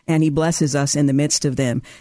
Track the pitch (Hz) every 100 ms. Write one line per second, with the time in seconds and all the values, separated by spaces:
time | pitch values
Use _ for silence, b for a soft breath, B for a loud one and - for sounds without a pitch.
0 | - 160 156 143 165 165 151 143 143 147
1 | 143 139 147 - 147 127 127 120 B B